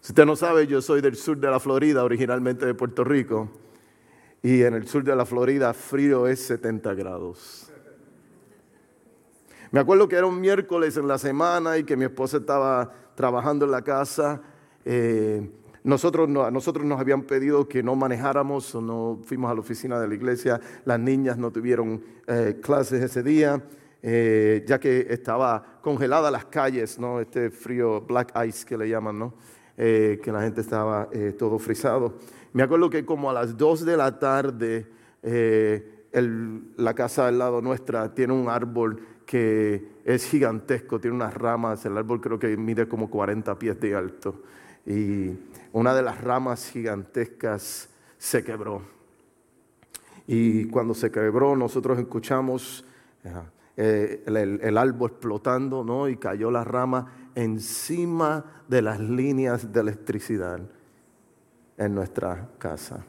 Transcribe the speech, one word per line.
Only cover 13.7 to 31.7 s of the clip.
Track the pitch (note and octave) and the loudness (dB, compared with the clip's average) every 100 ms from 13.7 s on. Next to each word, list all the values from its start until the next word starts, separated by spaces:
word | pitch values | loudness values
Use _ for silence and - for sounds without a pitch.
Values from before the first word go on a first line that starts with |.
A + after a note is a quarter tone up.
la | B2+ | 0
casa. | A#2+ C3+ C3+ - D3 D3 - - _ _ | 0 -2 -2 0 -2 -2 -10 -20 _ _
Eh, | - A#2+ A#2 A2 G#2+ G#2+ G2+ - - - | -2 0 2 2 0 -2 -6 -14 -20 -6
nosotros | A#2+ C3+ F3 D#3+ D#3 | 0 2 2 2 2
no, | C#3+ | 2
a | A#2+ | 0
nosotros | B2+ B2+ D3+ | 0 -4 -2
nos | D3 C#3 | -2 -2
habían | C3 C#3 | 2 0
pedido | C3+ C3+ C#3 D3 C#3 | 2 0 2 2 2
que | B2+ | -2
no | A#2+ | 0
manejáramos, | C3+ C3+ A#2 C#3 C#3 C#3 C#3 B2+ | 0 0 0 0 0 0 -4 -6
o | A#2+ | -8
no | A2+ A2+ A2+ A2+ | -6 -4 -4 -6
fuimos | A2+ C3 B2 | -8 -4 -2
a | |
la | A2+ | -4
oficina | A2 A2+ C3 A#2+ | -6 -8 -4 -4
de | A2 | -2
la | G#2 | -2
iglesia. | B2+ B2 B2+ A#2 - - | -2 0 0 0 -4 -10
Las | - A#2+ | -2 0
niñas | A#2+ C3+ C3+ A#2+ | 2 2 0 -2
no | A#2+ | -4
tuvieron, | A#2 A#2+ A#2+ A2+ A2 - - - | -4 0 0 0 -4 -10 -18 -4
eh, | A#2 A2 G#2 | 0 0 -2
clases | - C#3+ C3 C3 | 0 0 2 0
ese | B2+ B2+ | -2 -2
día, | B2+ D#3 D3+ C#3+ - - - _ | 2 4 4 2 -6 -20 -20 _
eh, | A#2 A#2 A2+ A2 G#2+ G#2+ A2 | 0 2 4 6 6 4 2
ya | C3 | 0
que | C#3 B2+ B2 | 2 2 0
estaba | A#2+ B2+ A#2 C3 A2 - - | -4 -2 0 0 0 -4 -8
congelada | - C3+ C3 D3+ D3+ | -4 -2 2 2 2
las | B2+ - | -2 -4
calles, | D#3 C3+ C3 A2 - | -2 0 0 -4 -6
¿no? | B2 A#2+ | -6 -4
Este | A2+ C3+ A#2 | -4 -2 -4
frío | A2+ - B2 A#2 G#2+ | -4 -8 -2 0 0
black | A2 B2 B2 A#2 A2+ | 0 -2 0 -2 -4
ice | G#2+ - | -6 -10
que | A#2 | -6
le | A2 | -2
llaman, | A2+ G#2+ G#2+ | -2 -4 -6
¿no? | A#2 A#2+ - - _ | -8 -12 -20 -20 _
Eh, | - A2+ A2 A2 G#2 | -2 4 4 4 2
que | - | -4
la | G#2+ | -2
gente | A2 A2+ | -2 -2
estaba, | G#2 A2+ G#2+ G#2 G#2+ | -4 -2 0 -2 -4
eh, | A2+ G#2 F#2+ | -4 -4 -2
todo | A2+ G#2+ | -2 -2
frisado. | - | -2